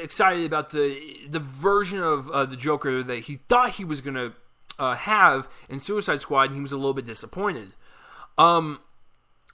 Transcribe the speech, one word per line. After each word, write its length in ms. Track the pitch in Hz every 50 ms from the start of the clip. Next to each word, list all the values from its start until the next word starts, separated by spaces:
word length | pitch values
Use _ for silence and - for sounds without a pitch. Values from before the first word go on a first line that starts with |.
excited 460 | 165 147 - - 196 190 180 175 165
about 240 | 156 156 151 147 -
the, 560 | 156 147 143 143 139 139 156 147 - - 139 143
the 80 | 156
version 640 | 160 143 135 131 135 160 196 202 202 202 175 202 190
of, 280 | 175 160 151 139 131 139
uh, 140 | 135 139 135
the 100 | 131 131
Joker 480 | 123 131 151 151 135 - 139 131 127 127
that 160 | 127 123 117
he 160 | - - 143 - -
thought 260 | - 240 247 254 - -
he 120 | - 190
was 160 | 160 151 139
gonna, 320 | 127 139 135 127 123 117 - - - - _ _ - - - -
uh, 160 | 143 160 151
have 520 | 139 - 208 214 208 185 160 135 135 131 - - - - -
in 100 | 131 139
Suicide 420 | - 190 208 208 - 190 151 135
Squad, 240 | - - 143 135 135
and 100 | 131 139
he 60 | 139
was 100 | 139 131
a 40 | 143
little 200 | 135 139 139 131
bit 100 | 135 117
disappointed. 680 | 117 110 - 117 104 - 180 202 202 160 117 101 95 - - - - - - - - - - - - _ -
Um, 400 | 160 170 170 165 160 151 143 - _ - - - - - _ _ _ _ _ _ _ _